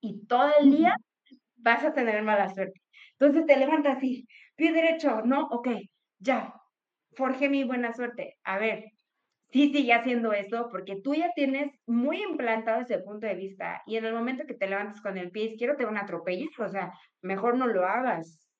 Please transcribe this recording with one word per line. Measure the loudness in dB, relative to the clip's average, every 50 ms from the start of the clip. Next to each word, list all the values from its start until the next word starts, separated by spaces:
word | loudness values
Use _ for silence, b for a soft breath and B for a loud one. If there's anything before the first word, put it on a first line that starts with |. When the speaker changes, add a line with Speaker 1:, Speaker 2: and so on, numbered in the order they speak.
Speaker 1:
Y | -8 -10 -10 -10 -6
todo | 0 2 4 4 6 6 8
el | 10 10
día | 8 8 6 4 4
Speaker 2:
Ujú. | 2 _ _ _ _ _ _ -20 _ _ _ _
Speaker 1:
vas | _ 2 2 2 4 2
a | 0 0
tener | 0 0 0 0 0 0
mala | 2 2 2 2 0 -2
suerte. | -6 -8 -8 -8 _ _ _ B B B B B _
Entonces | 4 6 6 4 6
te | 6 6
levantas | 6 6 2 2 2 2 2 0 0
así, | -2 -4 -4 -4 -10 b b b b b b
pie | 0 0 2 2
derecho, | 4 2 2 0 2 0 0 0 0 0
¿no? | 0 2 0 0 -2
Ok, | -4 -4 -4 -4 -4 -4 -8 -14 _ _ _ _ _ _
ya, | -2 -2 -2 -2 -2 -8 -14 -20 _ _ _ _ _ _ _ _ _ _ _
forjé | -4 -4 -2 -2 0 0 0
mi | 0 0 0
buena | -2 -2 -2 -4 -4 -4
suerte. | -6 -8 -8 -8 -10 -12 -14 -14 _ _
A | -6 -4 -2
ver, | -2 -2 -2 -4 -10 -18 _ _ _ _ _ _ _ _ _ _ _ _
sí | 2 4 4 4 4
sigue | 2 2 4 4
haciendo | 2 2 0 -2 0 0 0 -2
eso, | -2 -4 -4 -6 -6 -6 -6
porque | -8 -10 -10 -8 -12 -8 -4
tú | -2 -2
ya | 0 0 -2 0
tienes | 0 -2 0 0 -2 -4 -6 -8 _ _
muy | -2 -2 0 0 0 -2 -2 -4
implantado | -6 -4 -4 -2 -2 -2 -2 -2 -2 -2 -2 -2
ese | -4 -6 -6
punto | -6 -8 -12 -8 -6
de | -6 -6
vista, | -6 -8 -12 -10 -10 -10 -10 -10 -12 -10
y | -6 -6
en | -6 -4
el | -4 -4
momento | -4 -4 -4 -6 -6 -8
que | -10 -6
te | -6 -4 -4
levantas | -4 -4 -6 -6 -10 -10
con | -10 -8 -8 -8
el | -10 -10
pie | -6 -6 -6 -6 -4
izquierdo | -4 -2 -2 -2
te | -2 -2
van | -4 -4
a | -6 -6
atropellar, | -6 -8 -8 -6 -6 -6 -4 -6 -8 -8 -8
o | -8 -6
sea, | -6 -6 -8 -8 B B B B B _ -8
mejor | -6 -6 -2 0 0 2
no | 2 2
lo | 2 2 2 2
hagas | 2 0 0 0 0 -2 -4 -6 -12 -16 _ _ _ _